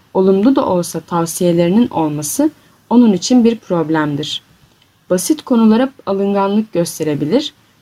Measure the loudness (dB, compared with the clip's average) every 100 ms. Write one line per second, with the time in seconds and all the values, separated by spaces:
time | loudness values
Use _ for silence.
0 | _ 0 2 4 2 2 0 -2 -2 -8
1 | -6 -4 -4 -2 0 2 2 2 2 0
2 | -4 -4 -6 -2 -2 -2 _ _ 0 2
3 | 4 2 2 2 2 0 -4 -4 -2 -2
4 | -2 -4 -6 -10 _ _ _ _ _ _
5 | -4 -2 -2 -4 0 2 4 4 0 -4
6 | -6 -4 -2 0 0 -2 -2 -4 -4 -4
7 | -4 -4 0 -2 -2 -12 _ _